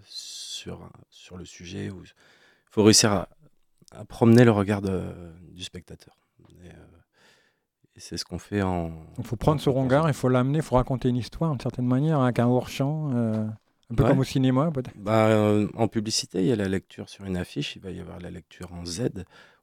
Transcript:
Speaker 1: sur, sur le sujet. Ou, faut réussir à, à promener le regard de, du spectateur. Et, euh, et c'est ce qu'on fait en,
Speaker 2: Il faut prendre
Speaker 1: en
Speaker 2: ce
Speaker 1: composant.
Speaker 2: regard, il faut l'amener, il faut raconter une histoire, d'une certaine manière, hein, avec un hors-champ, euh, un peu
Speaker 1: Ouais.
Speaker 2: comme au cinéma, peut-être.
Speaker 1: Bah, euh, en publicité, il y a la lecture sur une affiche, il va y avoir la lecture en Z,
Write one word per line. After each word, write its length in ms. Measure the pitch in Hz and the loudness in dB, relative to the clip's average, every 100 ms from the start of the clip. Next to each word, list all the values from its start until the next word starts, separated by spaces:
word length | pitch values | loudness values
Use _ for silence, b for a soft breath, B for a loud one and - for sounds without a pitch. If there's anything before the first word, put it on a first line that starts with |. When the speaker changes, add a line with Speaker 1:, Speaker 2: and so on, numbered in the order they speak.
Speaker 1:
sur, 880 | 101 - - - - - 90 87 87 - _ | -20 -18 -16 -16 -14 -14 -14 -16 -18 -20 _
sur 260 | _ - 92 | _ -20 -18
le 80 | |
sujet. 460 | 85 - 87 98 101 | -18 -18 -14 -12 -12
Ou, 120 | 92 85 _ b b b b b | -12 -18 _ b b b b b
faut 100 | - | 4
réussir 300 | 104 107 113 | 8 8 6
à, 160 | 98 82 _ _ _ _ _ _ | 2 -4 _ _ _ _ _ _
à 120 | - | -20
promener 400 | 107 - 117 117 | -12 2 8 8
le 60 | 120 | 8
regard 320 | 104 98 104 | 6 2 0
de, 200 | 98 92 90 85 87 82 80 | -2 -4 -6 -12 -18 -20 -20
du 100 | 85 | -18
spectateur. 540 | 92 90 - 82 _ _ _ _ 85 82 | -16 -16 -20 -20 _ _ _ _ -20 -20
Et, 40 | 87 | -20
euh, 20 | 80 80 85 _ b b b b b b _ _ | -20 -20 _ _ b b b b b b _ _
et 60 | _ | _
c'est 160 | - 85 | -14 -12
ce 80 | |
qu'on 160 | - 87 | -10 -12
fait 220 | - 101 | -6 -2
en, 300 | 95 90 82 80 80 - | -2 -2 -4 -10 -16 -12
Speaker 2:
Il 60 | |
faut 120 | - 117 | -8 -4
prendre 240 | - 151 | 0 0
Speaker 1:
en 40 | |
Speaker 2:
ce 60 | - | 0
Speaker 1:
composant. 140 | 131 | 0
Speaker 2:
regard, 240 | 131 135 160 | 2 2 2
il 60 | |
faut 140 | 131 127 | 0 0
l'amener, 300 | 127 131 151 | 2 0 -2
il 60 | |
faut 100 | - 123 | 0 0
raconter 320 | 123 127 127 | 0 -2 -2
une 80 | 123 | -2
histoire, 360 | 117 - 165 | -4 -4 -4
d'une 80 | 131 | -4
certaine 260 | 120 - 123 | -6 -4 0
manière, 320 | 127 156 151 | 0 2 2
hein, 60 | |
avec 160 | 127 117 | 0 2
un 60 | 120 | 2
hors-champ, 640 | 123 - - 139 156 151 | 2 0 -4 -4 -4 -4
euh, 320 | 120 113 110 107 110 _ _ - | -2 -2 -2 -4 -8 _ _ -6
un 40 | |
peu 80 | 117 | 0
Speaker 1:
Ouais. 80 | 127 | 4
Speaker 2:
comme 80 | 135 | 4
au 60 | |
cinéma, 460 | 131 139 131 131 160 | 2 2 2 2 0
peut-être. 280 | 135 127 - | -2 -8 -8
Speaker 1:
Bah, 300 | 98 110 110 | 0 4 6
euh, 400 | 110 107 104 101 | 6 4 4 2
en 140 | - 113 | 0 -2
publicité, 520 | 113 107 - - - | -2 -4 -4 -4 0
il 60 | 165 | 0
y 60 | |
a 40 | 110 | 2
la 120 | 95 | 0
lecture 400 | 95 - - 101 | -4 -6 -16 -16
sur 160 | - | -12
une 120 | 98 90 | -6 -6
affiche, 360 | 90 139 147 98 | -6 -6 -8 -10
il 40 | |
va 80 | 92 | -14
y 100 | 90 | -14
avoir 180 | 85 87 | -14 -14
la 120 | 87 | -14
lecture 400 | 87 - - 87 | -16 -18 -20 -16
en 100 | 87 | -12
Z, 240 | 87 151 127 101 87 b b b | -10 -4 -6 -6 -14 b b b